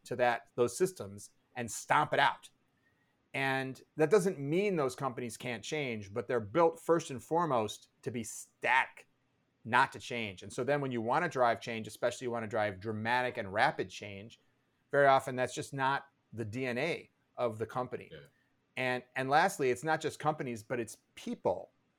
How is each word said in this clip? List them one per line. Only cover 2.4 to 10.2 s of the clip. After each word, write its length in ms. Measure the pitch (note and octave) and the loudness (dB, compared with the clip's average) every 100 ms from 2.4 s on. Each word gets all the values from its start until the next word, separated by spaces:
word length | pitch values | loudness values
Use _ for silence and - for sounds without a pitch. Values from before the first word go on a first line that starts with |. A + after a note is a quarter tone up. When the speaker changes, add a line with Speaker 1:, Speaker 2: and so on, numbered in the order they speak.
| - _ _ _ _ _ _ _ _ | -10 _ _ _ _ _ _ _ _
Speaker 1:
And 480 | C3+ C3+ - C3 C3 - - | -2 0 0 -2 -8 -14 0
that 140 | D3+ | 4
doesn't 280 | G#3+ F3+ C#3+ | 6 4 0
mean 360 | C#3 E3+ G#3 F3 | 0 2 2 2
those 200 | C3 - | 0 -2
companies 400 | C#3 A#2+ B2 - | -6 -4 -8 -8
can't 280 | B2 A2+ | -8 -6
change, 500 | - D#3 C3+ A2 G2 | -6 -4 -4 -4 -6
but 140 | G#2+ A#2+ | -6 -2
they're 120 | B2 | -2
built 400 | G#2 D3+ E3 E3 | 0 4 4 2
first 300 | - E3 - | 2 2 2
and 120 | B2+ | -10
foremost 680 | - D#3+ E3+ B2 G#2+ - - _ | -2 0 2 2 0 -6 -16 _
to 80 | - | -8
be 120 | A#2+ | -6
static, 840 | A2 - - _ A#2+ B2+ A#2+ - - _ _ _ _ _ A#2 | -8 -12 -16 _ 4 4 4 -4 -20 _ _ _ _ _ 2
not 260 | A#2+ C#3 | 4 4
to 60 | A#2+ | 0
change. 440 | - A#2+ | -8 -6